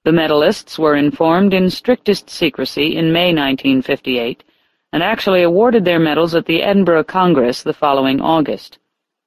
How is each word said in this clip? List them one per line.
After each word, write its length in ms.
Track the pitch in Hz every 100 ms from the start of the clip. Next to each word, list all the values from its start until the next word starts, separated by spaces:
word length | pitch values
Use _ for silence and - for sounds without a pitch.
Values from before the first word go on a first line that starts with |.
The 80 | 156
medalists 640 | 165 156 151 165 214 - -
were 200 | 156 147
informed 560 | 143 - 160 175 196
in 160 | 185 185
strictest 600 | - - 254 - 196 -
secrecy 680 | - 165 - 131 - 151 -
in 160 | 165
May 180 | 170 180
nineteen 500 | 160 139 131 139 131
fifty-eight, 640 | 127 139 - 123 117 - _ _ _ _ _
and 120 | 156
actually 400 | 180 220 208 185
awarded 420 | 175 175 240 226 180
their 140 | 170
medals 340 | 160 147 170 165
at 100 | 156
the 180 | 165
Edinburgh 400 | 196 202 180 160
Congress 600 | 156 185 180 151 120 131
the 100 | 151
following 460 | - 147 139 135 139
August. 600 | - 160 143 104 - _ _ _ _ _